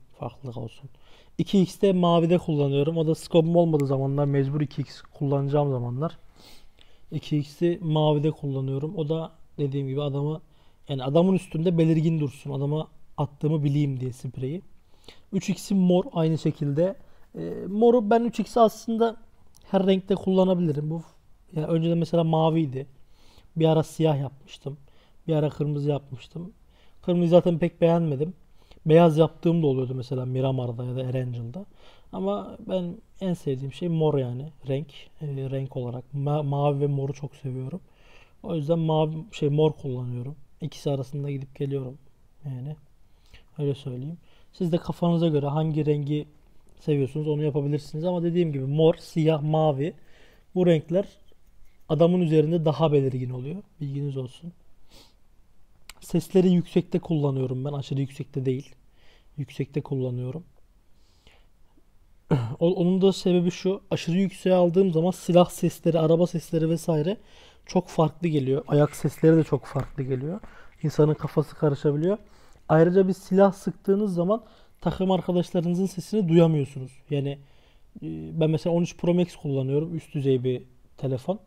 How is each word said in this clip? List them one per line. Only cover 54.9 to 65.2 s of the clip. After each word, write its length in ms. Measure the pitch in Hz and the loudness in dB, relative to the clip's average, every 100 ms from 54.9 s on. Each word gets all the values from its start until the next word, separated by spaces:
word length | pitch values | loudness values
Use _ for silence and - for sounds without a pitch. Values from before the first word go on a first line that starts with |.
| - - _ _ _ _ - - - - - | -20 -20 _ _ _ _ -20 -20 -20 -20 -20
Sesleri 520 | - 170 - 190 185 | -6 -6 0 2 4
yüksekte 480 | 175 - 180 170 180 | 4 2 -2 -2 -4
kullanıyorum 640 | - 156 143 135 131 131 143 | -2 -2 0 -2 -4 -4 -6
ben. 80 | |
Aşırı 280 | 143 - 135 | -8 -6 -4
yüksekte 440 | 135 - - 139 131 | -6 -8 -10 -6 -2
değil. 300 | 131 - - _ _ - - _ - | -4 -6 -20 _ _ -20 -20 _ -12
Yüksekte 440 | 135 - 135 151 | -10 -8 -6 -6
kullanıyorum. 600 | - 135 127 123 123 160 - _ - _ _ - _ _ - - _ _ - _ _ _ _ _ - | -4 -4 -4 -6 -8 -10 -14 _ -20 _ _ -20 _ _ -20 -20 _ _ -20 _ _ _ _ _ -2
<clears throat> 60 | 147 113 - | -2 -2 -2
O-, 140 | 170 | 0
onun 280 | 180 175 190 | 2 0 4
da 120 | 196 | 2
sebebi 380 | 185 190 180 175 | 2 2 2 2
şu. 300 | - 190 202 - | -2 -4 -4 -4
Aşırı 260 | 170 - 175 | -4 -2 0
yükseğe 380 | 190 - 185 185 | 0 -2 2 4
aldığım 360 | 175 175 196 | 4 4 2
zaman 200 | 160 175 | 2 0
silah 380 | - | -2